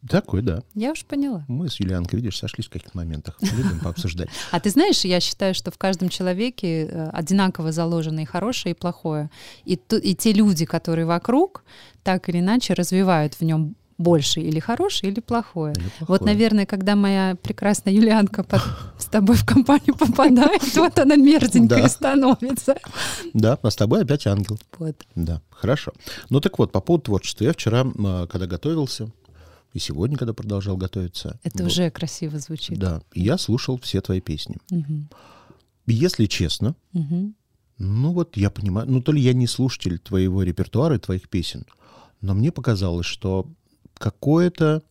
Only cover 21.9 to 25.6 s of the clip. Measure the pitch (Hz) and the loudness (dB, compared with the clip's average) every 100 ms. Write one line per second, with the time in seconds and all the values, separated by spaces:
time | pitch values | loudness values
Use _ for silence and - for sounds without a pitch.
21.9 | - 294 277 262 262 247 262 - 277 - | 2 0 2 4 2 0 -4 -2 -2 -2
22.9 | - - - 339 - 110 127 120 - 104 | -10 -8 -8 -6 0 2 2 -2 0 2
23.9 | 165 170 143 - 101 98 107 - - 160 | 2 2 0 0 -2 -2 -6 -10 -10 -10
24.9 | 147 - - 82 82 _ - | -10 -12 -6 -4 -4 _ -8